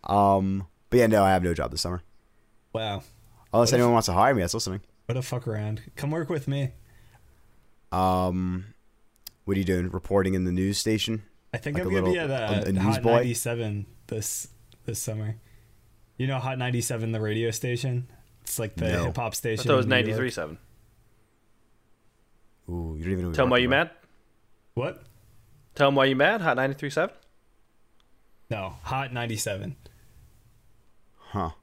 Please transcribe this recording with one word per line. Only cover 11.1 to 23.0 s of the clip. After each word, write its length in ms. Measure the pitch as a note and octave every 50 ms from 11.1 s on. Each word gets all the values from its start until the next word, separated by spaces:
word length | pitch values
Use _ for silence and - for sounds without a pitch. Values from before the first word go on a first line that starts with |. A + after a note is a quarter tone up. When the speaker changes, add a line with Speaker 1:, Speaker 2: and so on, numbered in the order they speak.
| A2 G#2+ - - _ _ _ _ -
Speaker 2:
I 40 |
think 200 | A#2 - D3 D3
Speaker 1:
Like 80 | D#3+ F3
Speaker 2:
I'm 60 | -
Speaker 1:
a 20 | -
Speaker 2:
gonna 180 | - F#3 F3+
be 60 | - -
Speaker 1:
little, 140 | D#3+ C#3+ C3+
Speaker 2:
at, 160 | - A2+ G#2
uh, 40 | G#2+ G#2 G#2
Speaker 1:
a, 40 | G2
a 20 | F#2+ F#2
Speaker 2:
Hot 60 | F#2+ G#2 G#2+
Speaker 1:
newsboy? 160 | G#2+ A#2 A#2 A#2
Speaker 2:
ninety-seven 680 | A#2 B2 B2+ A#2 - - B2 A#2+ A#2 A#2 G#2+ G#2 G#2 G2+ - - - -
this, 400 | - - A2 G#2+ - - - - - - - - _ - _ -
this 140 | - A2+ -
summer. 360 | - - A2 G#2+ G#2+ G#2+ A2 A2 - - - - _ _ - - _ _ _ _ _ _ _
You 80 | - C3
know 140 | C3 C#3 B2+
Hot 180 | A#2+ C3 C3
ninety-seven, 540 | B2+ B2 B2 B2 A#2+ A#2 - B2+ A2+ A2+ A2+
the 100 | A2+ A2
radio 300 | A2 G#2+ G#2+ A2 A#2 A2+
station? 560 | A2 - - B2+ B2 A#2+ - C3+ B2 B2 B2 - - - - _ _ _
It's 160 | _ - -
like 180 | - A2+ G#2 -
the 160 | - - -
Speaker 1:
No. 140 | F2 F2 E2+
Speaker 2:
hip 120 | E2+ E2
hop 160 | - A#2+ A2+ -
Speaker 3:
I 20 |
Speaker 2:
station 300 | - - A#2+ A2+ G#2+ -
Speaker 3:
thought 80 | A#2+ D3
it 20 |
was 100 | C3 B2
Speaker 2:
in 40 | G#2
New 60 | C3
York. 80 | B2+ G#2+
Speaker 3:
ninety-three 240 | A2 G#2+ A2+ C3 B2
seven. 260 | - - E2 D#2 D#2+ - - - - - _ _ _ _ _ _ _ _ _ _ _ _ _ _ _ _ _ _ _ _ _ _ _ _ _ _ _ _ _ _ _ _ _ _ _ _ _ -
Speaker 1:
Ooh, 260 | E2+ F2 E2+ E2 D#2+
you 60 | D#2